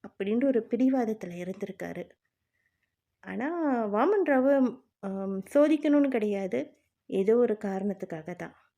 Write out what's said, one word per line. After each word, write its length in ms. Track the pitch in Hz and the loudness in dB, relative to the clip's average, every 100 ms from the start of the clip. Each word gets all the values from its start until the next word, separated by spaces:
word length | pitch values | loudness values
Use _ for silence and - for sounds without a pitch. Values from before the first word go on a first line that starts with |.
| - | -20
அப்படின்ற 380 | _ 202 226 269 | _ -2 0 2
ஒரு 220 | 240 226 | 2 0
பிடிவாதத்துல 640 | 233 262 262 220 220 185 | 2 2 2 -2 -4 -8
இருந்திருக்காரு. 760 | 175 180 190 196 190 175 175 - _ _ _ _ _ _ _ _ _ _ _ | -10 -10 -8 -10 -10 -12 -10 -14 _ _ _ _ _ _ _ _ _ _ _
ஆனா, 420 | 190 190 269 339 302 247 214 | -12 -8 -6 -2 0 0 0
வாமன் 400 | 202 302 415 311 | 0 2 2 2
ராவை, 540 | 262 262 277 247 - _ _ | 2 4 4 2 -2 _ _
ஆம், 440 | 196 190 190 190 190 | -10 -6 -6 -6 0
சோதிக்கணும்னு 540 | 285 294 302 302 294 277 | 2 4 4 4 4 4
கிடையாது. 720 | 254 208 196 190 127 302 _ _ _ - | 0 -2 -2 -4 -4 -6 _ _ _ -6
ஏதோ 320 | 196 196 233 | 0 2 4
ஒரு 200 | 240 208 | 4 0
காரணத்துக்காக 760 | 202 190 202 190 185 160 156 175 | -4 -4 -4 -6 -10 -10 -12 -12
தான். 200 | 165 _ _ | -12 _ _